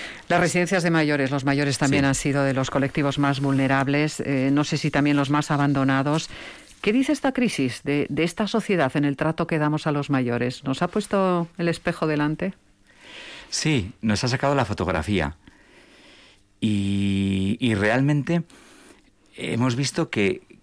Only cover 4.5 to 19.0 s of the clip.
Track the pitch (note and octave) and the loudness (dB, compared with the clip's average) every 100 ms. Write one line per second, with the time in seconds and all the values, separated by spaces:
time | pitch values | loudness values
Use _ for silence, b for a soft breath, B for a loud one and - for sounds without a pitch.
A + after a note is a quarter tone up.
4.5 | C#3+ D3 D#3 D#3 D3 D3 C#3+ C#3 D3 C#3+ | 2 0 -2 0 2 2 2 2 0 0
5.5 | C#3+ C#3+ C#3 C3+ C3+ C#3+ D#3+ - B B | 0 2 2 2 2 0 -2 -4 B B
6.5 | B B - G3+ A#3+ C4+ D4 C4+ C4 B3 | B B -4 0 2 2 0 0 0 0
7.5 | - C3 - C#3 C#3+ - C#3+ E3+ - G#3 | 0 -2 -2 -2 -2 0 0 -2 -2 -2
8.5 | A3+ - F3+ D3 D3 C#3+ C#3 D#3 D#3+ E3 | -2 0 2 2 2 0 0 -2 -2 -2
9.5 | D#3+ D3+ D3+ D#3 C#3+ C#3+ C3+ A#2+ A#2+ B2 | 0 0 0 0 -2 0 0 0 0 -2
10.5 | - C#3 C3 F3 G#3+ - G3+ F#3 F3+ E3+ | -4 -6 -4 -2 -2 -2 0 2 0 -2
11.5 | - E3+ E3 - F3 D#3+ D3 D3 D#3 F#3+ | -4 -2 -2 -4 -2 -2 0 0 -2 -6
12.5 | - _ _ B B B B B B B | -8 _ _ B B B B B B B
13.5 | - D#3 C#3 F2+ - A2 G#2+ B2 A#2 C#3 | -4 0 0 -2 -4 -2 0 0 0 2
14.5 | C#3+ A#2 G#2 F2+ E2 F2+ G2 D2 - B | 2 0 0 0 -2 0 0 0 -6 B
15.5 | B B B B B B B B B _ | B B B B B B B B B _
16.5 | _ G#2+ G#2+ G3 G2 G2 G2 G2 G2 G2 | _ -2 0 0 0 0 0 0 0 0
17.5 | - B2+ G2+ G#2+ B2 C#3 D3 C3+ E3+ - | 0 0 2 2 2 2 0 0 -2 -4
18.5 | B B B B B | B B B B B